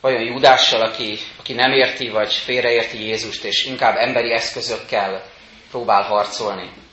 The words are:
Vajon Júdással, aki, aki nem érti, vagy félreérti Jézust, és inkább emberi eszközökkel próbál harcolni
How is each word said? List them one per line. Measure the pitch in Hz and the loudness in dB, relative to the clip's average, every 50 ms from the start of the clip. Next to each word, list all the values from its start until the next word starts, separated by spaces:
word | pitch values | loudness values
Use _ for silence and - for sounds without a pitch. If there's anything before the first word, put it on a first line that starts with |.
Vajon | - 131 131 117 113 | 2 0 0 0 -2
Júdással, | 120 123 131 135 135 131 127 - - 127 110 | -4 -2 6 8 8 8 8 6 2 4 2
aki, | 113 113 113 - 120 107 107 107 - - - - | 0 0 -2 -4 -6 -6 -8 -10 -12 -16 -18 -16
aki | - - 131 | -12 -8 -2
nem | 120 123 131 | 0 2 4
érti, | 139 135 127 120 - - 131 117 | 4 4 2 2 0 -6 -8 -4
vagy | 107 107 107 104 - | -2 -2 0 0 -2
félreérti | - - - 127 127 120 120 120 117 110 110 - 110 107 | -4 -2 -2 -2 0 2 2 2 2 0 -2 -6 -8 -6
Jézust, | 110 110 110 107 107 101 - - | -4 -4 -4 -4 -8 -10 -8 -6
és | 104 98 - - | -4 -2 -2 -2
inkább | 135 131 127 135 117 98 | -4 -4 0 2 2 2
emberi | 98 117 123 127 120 117 120 | 2 0 0 0 -2 0 0
eszközökkel | 117 113 - - - 123 113 117 113 - - - 131 107 98 95 95 95 - - - - - - - - - - | -2 -2 -2 -4 -8 -8 -6 -6 -6 -8 -6 -4 -2 -2 -2 -2 -4 -8 -10 -14 -20 -20 -20 -20 -20 -20 -20 -10
próbál | - 123 120 113 107 101 101 | -10 -6 0 2 2 2 4
harcolni | - 107 104 104 - - - 117 104 98 92 92 92 - - - - | 2 2 0 0 0 -4 -6 -6 -6 -6 -6 -10 -14 -16 -20 -20 -20